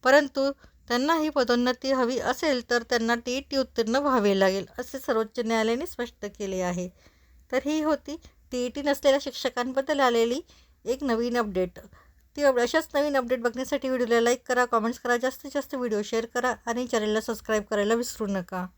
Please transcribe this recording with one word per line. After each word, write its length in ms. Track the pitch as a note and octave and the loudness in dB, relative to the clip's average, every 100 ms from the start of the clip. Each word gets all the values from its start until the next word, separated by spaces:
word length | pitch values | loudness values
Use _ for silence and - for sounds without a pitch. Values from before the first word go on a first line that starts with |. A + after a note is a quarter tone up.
परंतु 500 | B3+ C#4 C#4+ - C#4 C#4 - _ - | 8 6 6 0 -2 -2 -14 _ -4
त्यांना 300 | A#3+ C#4 E4 | 0 2 2
ही 100 | D#4 | 2
पदोन्नती 640 | D4 A#3+ A#3+ B3 B3 C4+ | 0 2 2 2 0 0
हवी 260 | C4+ A#3+ B3+ | 0 2 0
असेल, 520 | - B3+ D#4+ B3+ A#3 | -2 0 0 0 0
तर 120 | A#3+ | -2
त्यांना 320 | A#3 A#3+ A3+ | 0 -2 0
टीईटी 420 | A#3 A#3+ B3+ C4+ C#4 | 0 -2 -6 -4 -2
उत्तीर्ण 400 | C4 - A3 B3 | -2 -2 0 0
व्हावे 440 | C#4+ B3+ G3+ G3 | 2 2 4 4
लागेल, 260 | F#3+ F#3+ - - | 4 2 -6 -10
असे 200 | B3 C4+ | -10 -8
सर्वोच्च 400 | - A3+ A3 - | -2 -2 -2 -4
न्यायालयाने 480 | A3+ A3+ A3 A#3+ E4+ | -2 0 0 -2 -4
स्पष्ट 400 | - B3+ _ G#3 G3+ | -8 -10 _ -12 -8
केले 220 | G3 F#3+ | -6 -4
आहे. 280 | F3+ F3+ F3+ - - _ _ _ _ | -2 -4 -6 -10 -20 _ _ _ _
तर 60 | B3+ | -2
ही 180 | C#4 D#4 | 0 -2
होती 340 | D#4 D4 - D#4 - _ _ | 0 -2 -4 -14 -14 _ _
टीईटी 320 | B3+ B3 C4 | -6 -4 -4
नसलेल्या 360 | C#4+ C#4 C#4+ C4+ | -2 2 2 2
शिक्षकांबद्दल 760 | C#4 - C4 - B3 C4 C#4 D4 | 0 -6 -6 -4 -4 -4 -2 2
आलेली 400 | C4 A#3 A#3 B3+ - - _ _ | 4 4 2 0 -6 -20 _ _
एक 200 | F3+ C4+ | -6 -4
नवीन 340 | C#4+ A3+ A#3+ A#3+ | -2 0 0 0
अपडेट. 400 | G#3+ F#3 F3+ - - - _ _ _ - | 0 0 -2 -6 -20 -20 _ _ _ 0
ती 60 | |
अप-, 180 | C#4+ B3 | 2 4
अशाच 280 | A#3+ D#4+ D#4+ | 2 0 0
नवीन 220 | D4 D4 C#4 | -2 0 0
अपडेट 240 | A#3+ B3 | 0 -2
बघण्यासाठी 480 | A#3 A3+ C4 C#4+ C4+ | -2 -4 -4 -4 -2
व्हिडिओला 320 | C4 A#3+ A#3 | -2 2 2
लाईक 280 | A#3 B3+ - | 4 0 0
करा, 160 | B3 | 0
कमेंट्स 340 | B3 A#3 A3 A#3+ | 2 2 0 -4
करा, 180 | A#3+ A#3+ | -2 0
जास्तीत 340 | B3+ C4 C#4+ | 0 -4 -6
जास्त 200 | C#4+ C4+ | -6 -4
व्हिडिओ 280 | C#4 B3 G#3+ | -4 -2 -2
शेअर 240 | G#3 A3+ A#3 | -2 -4 -2
करा 280 | B3 B3 A3+ - | -2 -2 -2 -4
आणि 200 | A#3 B3 | -4 -2
चॅनलला 340 | A#3 G#3 G#3+ | 0 2 0
सबस्क्राईब 420 | A3 A3 - G#3+ | -2 -8 -2 -2
करायला 320 | G3+ G#3 G3+ | 0 0 2
विसरू 320 | A3+ A#3+ - G#3 | 0 -2 -4 -4
नका. 400 | G3 F3+ F#3 F3+ | -4 -4 -8 -8